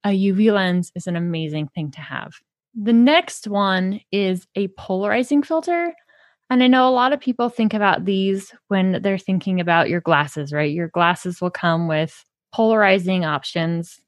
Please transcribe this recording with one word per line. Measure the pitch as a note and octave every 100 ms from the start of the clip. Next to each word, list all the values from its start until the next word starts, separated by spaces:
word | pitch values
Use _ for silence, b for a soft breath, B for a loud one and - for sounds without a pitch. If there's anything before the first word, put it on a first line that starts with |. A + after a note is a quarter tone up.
a | G#3
U | G3 G3
V | F#3+ A3
lens | G#3 F#3 F3+ F3
is | F3+ F3+
an | F3
amazing | E3+ E3 D#3+ D3+ D3+
thing | - D3+
to | D3
have. | C#3+ C3+ - - _ _ _
The | A#3 G#3
next | A#3 B3 D#4+ F4 - G#3+
one | G3+ G3 F#3 F#3 G3+ _
is | G3 F#3+ F#3 _
a | - G3
polarizing | - - F#3+ G#3 A3 B3 C#4+
filter. | C#4+ D#4+ E4+ E4+ E4+ E4 b b b b _
And | B3+
I | B3+
know | B3+ B3+
a |
lot | B3 B3+
of | C#4+
people | - A#3+ A#3+
think | A#3+ A3
about | G#3+ G3+ -
these | F3+ F#3+ F#3+ G3 G3 - _
when | G3 F#3 F#3
they're | G3 F#3+
thinking | - F#3 F#3+ F#3
about | F3 E3+ C#3+
your | E3+
glasses, | E3 D3+ D3 D#3 C#3+
right? | D3 D3+
Your | D#3+ E3
glasses | F3 E3+ F3+ F3+ F3
will | F3+
come | - E3+ E3 E3+
with | D#3 D#3+ - _ _ _
polarizing | - A3 A3 G3+ F#3+ F3+ F#3
options. | D#3+ D3 - F3 E3 E3+ E3+ -